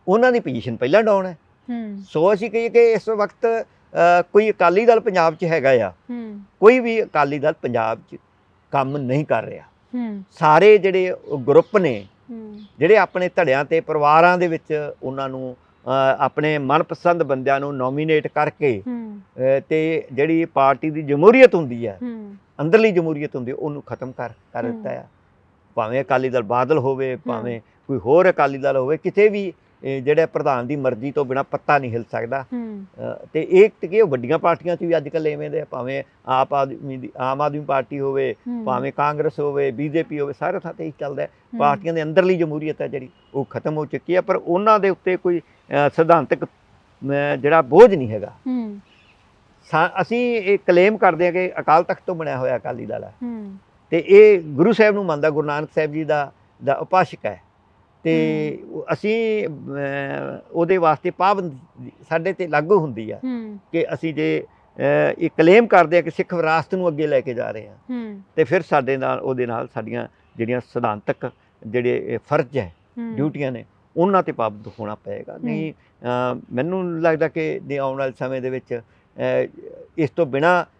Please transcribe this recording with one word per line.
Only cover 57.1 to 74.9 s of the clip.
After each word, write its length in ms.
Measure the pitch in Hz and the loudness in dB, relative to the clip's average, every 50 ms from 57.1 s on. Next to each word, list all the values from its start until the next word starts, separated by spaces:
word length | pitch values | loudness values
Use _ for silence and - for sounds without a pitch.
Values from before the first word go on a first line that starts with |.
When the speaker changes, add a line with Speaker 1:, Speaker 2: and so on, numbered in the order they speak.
| - - - | -4 -10 -10
Speaker 1:
ਹੈ। 140 | 107 92 - _ _ _ _ _ _ _ _ _ _ _ _ | -10 -10 -10 _ _ _ _ _ _ _ _ _ _ _ _
ਤੇ 560 | - 160 160 160 160 156 156 156 151 151 - - | -2 0 0 0 0 0 -2 -2 -4 -6 -8 -10
Speaker 2:
ਹੂੰ। 100 | - - | -14 -14
Speaker 1:
ਉਹ, 140 | - 156 - - | -12 -12 -6 -6
ਅਸੀਂ, 560 | 156 - - 214 220 226 226 220 214 214 202 - | -6 -4 -2 -2 -2 0 -2 -2 -2 -4 -4 -6
ਅਹ, 20 | 147 135 - 135 139 143 139 139 139 143 139 139 139 139 139 135 135 - - - | -8 -12 -14 -12 -8 -8 -8 -6 -6 -6 -8 -8 -8 -8 -8 -10 -12 -14 -16 -8
ਉਹਦੇ 240 | - 165 170 165 190 | -4 -4 0 0 0
ਵਾਸਤੇ 340 | 185 165 156 151 - - 180 | 2 2 2 0 0 -4 -8
ਪਾਬੰਦੀ 800 | 170 - 180 196 208 196 180 165 135 127 - _ _ 127 123 - _ _ - - | -4 0 0 0 0 0 -4 -8 -10 -14 -20 _ _ -20 -20 -20 _ _ -10 -4
ਸਾਡੇ 240 | 160 165 160 190 | -4 -4 -2 -4
ਤੇ 140 | 180 - 180 | -4 -6 -6
ਲਾਗੂ 320 | 160 151 147 151 170 208 185 | -2 -2 -2 2 2 2 2
ਹੁੰਦੀ 320 | 156 143 107 110 110 107 | 2 -2 -8 -10 -10 -10
ਆ 60 | 107 - 254 | -10 -8 -8
Speaker 2:
ਹੂੰ। 340 | 254 247 233 220 214 208 196 _ - | -8 -8 -8 -10 -12 -16 -18 _ -6
Speaker 1:
ਕਿ 140 | - 170 170 - 165 | -4 -4 -4 -4 -6
ਅਸੀਂ 200 | - 165 160 143 | -6 -6 -6 -4
ਜੇ, 300 | 151 156 160 156 151 - - _ _ _ _ _ - | -4 -2 -2 -2 -4 -6 -10 _ _ _ _ _ -4
ਅਹ, 40 | 131 139 147 151 151 147 - - | 0 0 2 2 2 0 0 -2
ਇਹ 120 | 165 151 - | -4 -4 2
ਕਲੇਮ 300 | - 165 165 190 233 233 | 4 6 6 6 6 6
ਕਰਦੇ 300 | - 208 180 165 151 175 | 6 4 4 4 4 2
ਹਾਂ 60 | 175 | 0
ਕਿ 80 | 165 165 | 0 0
ਸਿੱਖ 240 | - - 151 - 180 | -6 -6 -6 -4 -2
ਵਿਰਾਸਤ 400 | 170 165 156 160 160 143 - 190 | -2 0 0 0 0 -2 -4 -4
ਨੂੰ 140 | 185 180 170 | -2 -2 -2
ਅੱਗੇ 180 | 147 143 156 | -2 -2 -2
ਲੈ 140 | 151 151 127 | 0 0 -2
ਕੇ 140 | - 131 117 | -2 -2 -6
ਜਾ 160 | 117 113 110 | -6 -6 -8
ਰਹੇ 180 | 107 110 110 104 | -8 -12 -14 -18
ਹਾਂ, 80 | 101 _ _ - | -20 _ _ -12
Speaker 2:
ਹੂੰ। 300 | 247 240 226 214 202 196 190 _ - | -10 -10 -10 -12 -14 -18 -18 _ -2
Speaker 1:
ਤੇ 80 | 156 156 | -2 0
ਫਿਰ 180 | 117 165 190 | 2 0 -2
ਸਾਡੇ 340 | 160 - 170 143 123 127 135 | 0 2 0 0 2 0 -2
ਨਾਲ, 240 | 131 131 131 131 110 | -2 -2 -4 -4 -4
ਉਹਦੇ 260 | - 131 131 123 123 | -4 -6 -4 -4 -4
ਨਾਲ 220 | 120 113 120 127 123 - | -4 -4 -8 -8 -8 -10
ਸਾਡੀਆਂ 340 | 123 110 110 117 120 117 117 _ _ _ _ - | -10 -8 -8 -8 -8 -8 -10 _ _ _ _ -8
ਜਿਹੜੀਆਂ 240 | 113 113 113 123 123 | -6 -4 -4 -4 -4
ਸਿਧਾਂਤਕ 720 | - _ - 123 120 113 104 104 - - 135 - 139 120 - _ _ _ _ _ - | -6 _ -6 -4 -2 -2 -4 -4 -4 -6 -6 -6 -6 -12 -12 _ _ _ _ _ -14
ਜਿਹੜੇ 360 | 110 107 123 120 123 123 110 - | -4 -4 -2 0 0 -2 -2 -4
ਇਹ 120 | - 120 104 | -6 -8 -8
ਫਰਜ਼ 400 | _ - 143 160 127 123 139 127 | _ -2 -2 -2 -2 -2 -4 -6
ਹੈ, 160 | 98 85 - _ _ _ - 240 | -6 -8 -14 _ _ _ -14 -12
Speaker 2:
ਹੂੰ। 180 | 233 226 - | -12 -10 -6
Speaker 1:
ਡਿਊਟੀਆਂ 360 | 117 143 151 - 139 143 131 | -4 -4 -4 -4 -6 -6 -6
ਨੇ, 120 | 123 110 - _ _ _ _ _ - | -8 -10 -14 _ _ _ _ _ -2
ਉਹਨਾਂ 260 | 160 170 202 196 185 | 0 0 2 2 0
ਤੇ 100 | - 185 | 0 0
ਪਾਬੰਦ 360 | - 123 113 107 104 104 107 110 - - | -4 -4 -4 -4 -4 -8 -18 -18 -14 -12
ਹੋਣਾ 140 | 107 104 | -10 -10